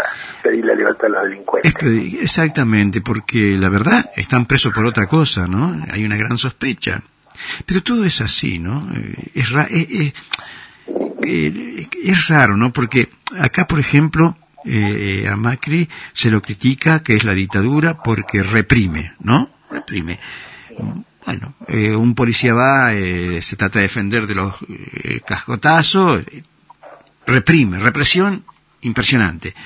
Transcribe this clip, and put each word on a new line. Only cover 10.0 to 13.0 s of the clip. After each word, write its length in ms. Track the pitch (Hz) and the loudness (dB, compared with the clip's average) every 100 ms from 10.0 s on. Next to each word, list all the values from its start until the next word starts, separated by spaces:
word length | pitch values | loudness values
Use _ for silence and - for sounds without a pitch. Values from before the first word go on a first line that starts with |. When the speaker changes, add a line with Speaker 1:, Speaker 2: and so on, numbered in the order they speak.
| 147 - - - - - - - - - - - - | -4 -4 -8 -8 -8 -20 -20 -20 -10 -6 -6 -4 -2
Speaker 2:
eh, 600 | 85 76 - - - - 370 | 0 -2 -4 -10 -12 -12 -6
es 240 | 262 185 - | 0 0 4
raro, 280 | 156 120 101 | 4 4 4
¿no? 160 | 123 | 2
Porque 360 | 120 120 131 | 0 0 0